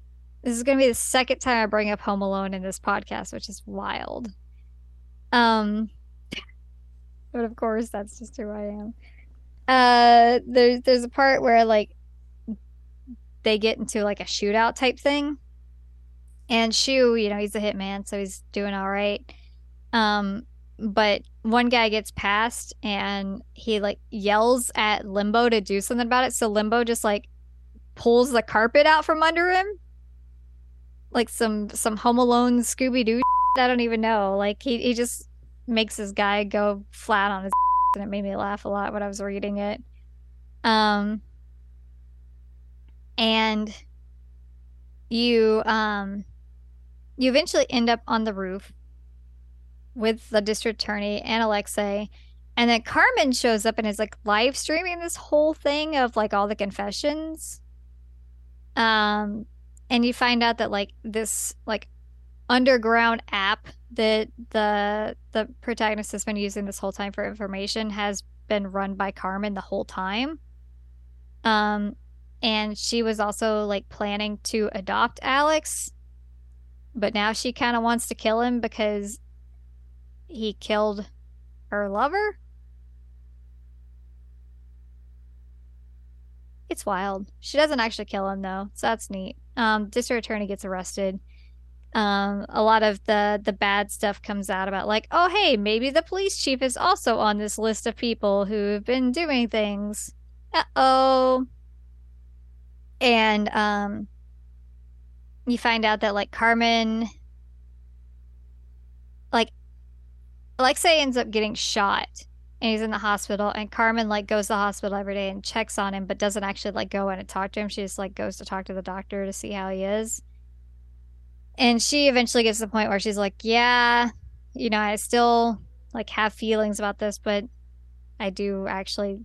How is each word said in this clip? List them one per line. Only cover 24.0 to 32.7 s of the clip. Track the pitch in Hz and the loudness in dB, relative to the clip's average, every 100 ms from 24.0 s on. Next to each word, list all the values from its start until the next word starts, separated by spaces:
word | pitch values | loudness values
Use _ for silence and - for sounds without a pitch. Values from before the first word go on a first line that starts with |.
| - | -10
yells | 226 202 208 233 254 240 - | -4 2 4 4 2 0 0
at | 214 208 208 | 0 0 -2
Limbo | 196 208 226 240 | -2 2 4 4
to | 226 | 2
do | 190 196 | 0 -4
something | - 247 233 | -2 -2 0
about | 247 254 | 2 0
it. | |
So | - 226 | 0 0
Limbo | 208 214 233 | 0 2 0
just, | 233 233 | 0 0
like, | 214 208 - - - - - - - - | -2 -2 -6 -20 -20 -20 -20 -20 -20 -2
pulls | 240 240 254 | 4 4 4
the | 233 | 2
carpet | 220 214 233 285 302 | 2 2 4 6 6
out | 311 302 | 6 4
from | 311 | 2
under | 320 330 359 | 2 2 2
him. | 370 403 381 - - - - - - - - - - - - - | 2 0 -6 -16 -20 -20 -20 -20 -20 -20 -20 -20 -20 -20 -20 -6
Like | 240 226 | -4 -2
some, | - 226 214 208 | -2 -2 -2 -6
some | - 262 214 | -4 -4 0
Home | 240 240 | 2 4
Alone | 247 240 247 240 | 4 4 4 2
Scooby-Doo | 226 | 0